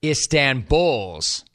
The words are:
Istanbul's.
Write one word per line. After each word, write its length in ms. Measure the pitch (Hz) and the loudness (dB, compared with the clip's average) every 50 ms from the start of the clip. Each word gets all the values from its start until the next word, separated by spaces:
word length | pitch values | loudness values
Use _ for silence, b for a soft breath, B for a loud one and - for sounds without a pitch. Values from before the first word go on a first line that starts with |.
| - | 0
Istanbul's. 1400 | 156 151 - - - - 151 143 139 131 127 107 - 151 156 175 175 143 113 98 92 85 78 80 - - - - _ | -2 -2 -2 -2 0 2 2 4 2 0 -2 0 0 2 2 4 2 0 -2 -4 -8 -8 -6 -6 -6 -6 -6 -10 _